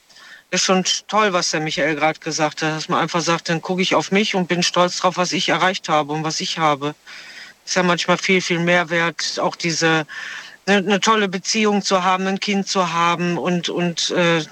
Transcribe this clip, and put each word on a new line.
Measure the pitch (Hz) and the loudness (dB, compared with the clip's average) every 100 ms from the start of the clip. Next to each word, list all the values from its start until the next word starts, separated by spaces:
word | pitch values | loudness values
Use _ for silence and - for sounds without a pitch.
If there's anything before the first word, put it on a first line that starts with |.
| _ - - - _ | _ -20 -20 -20 _
ist | 185 | -4
schon | - 190 180 - - | 2 2 2 -4 -2
toll, | 202 214 | 2 2
was | 175 165 | 2 -2
der | 165 | -2
Michael | 156 151 147 151 | -4 -2 -2 0
gerade | 156 156 | 0 -2
gesagt | - 151 151 - | -6 -2 -2 -2
hat, | 156 156 | -4 -4
dass | 151 | -2
man | 135 | -2
einfach | 160 175 | 0 -2
sagt, | 156 170 - | 0 -2 -2
dann | 165 | -4
gucke | - 185 | -2 -2
ich | 185 151 | 2 0
auf | 156 | 2
mich | 190 214 190 | 0 2 0
und | 175 | 0
bin | 175 | 0
stolz | 175 - 180 - | 0 2 0 2
drauf, | 185 170 | -2 0
was | 180 | -2
ich | - 180 | 0 0
erreicht | 160 180 190 - | 2 0 0 0
habe | 156 147 | 0 0
und | 151 | -2
was | 156 156 | -4 -4
ich | 190 - | -6 0
habe. | 156 143 143 151 - - - - - - - | 0 2 -2 -6 -16 -20 -20 -20 -20 -20 -4
Ist | |
ja | - | 0
manchmal | 180 170 - 175 | 2 0 0 0
viel, | - 190 | 2 0
viel | - 170 | 2 0
mehr | 170 175 170 | 2 2 2
wert, | 170 170 160 - - | 0 -2 -2 -6 -2
auch | 175 - | -4 -2
diese, | 170 160 165 160 151 - - - - - - | -4 0 2 2 0 -8 -12 -14 -16 -12 2
ne, | 202 | 2
eine | 180 196 | 4 2
tolle | 220 220 202 | 4 2 2
Beziehung | 185 - 220 214 202 | -2 -4 0 2 2
zu | 190 190 | 2 2
haben, | 180 185 190 | 2 2 0
ein | 196 | -2
Kind | - 196 190 | -2 -2 0
zu | 202 175 | 0 0
haben | 170 170 170 175 175 | 2 2 2 0 0
und, | 147 180 170 | 0 0 -2
und, | 156 175 170 - | -2 -2 -2 -2
äh, | - 170 165 151 | 0 2 2 -2